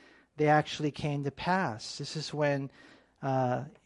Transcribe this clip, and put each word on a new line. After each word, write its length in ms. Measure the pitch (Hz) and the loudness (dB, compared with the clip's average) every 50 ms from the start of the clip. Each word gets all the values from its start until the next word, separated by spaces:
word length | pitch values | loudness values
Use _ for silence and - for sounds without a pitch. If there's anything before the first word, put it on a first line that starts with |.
| - - - - _ _ _ | -20 -20 -20 -20 _ _ _
they 120 | 151 151 | 2 4
actually 440 | 147 151 151 147 - - - 151 147 | 6 6 6 4 2 -4 -4 -4 -4
came 320 | - - - 147 143 143 139 | -2 -2 -4 -2 -2 -2 -2
to 80 | 143 | -4
pass. 640 | - - - 175 185 190 185 131 107 113 - - - | -6 -4 -2 0 0 2 0 -2 -4 -6 -10 -12 -10
This 200 | - 147 - - | -10 -10 -8 -8
is 160 | 156 147 - - | -8 -8 -6 -2
when, 360 | 147 147 143 143 135 139 139 - - - - - - _ _ _ _ | 0 2 2 2 0 -2 -6 -10 -18 -20 -20 -20 -20 _ _ _ _
uh, 420 | 143 135 131 131 127 123 127 127 - - - - _ | -2 0 2 2 2 2 0 -2 -4 -8 -14 -20 _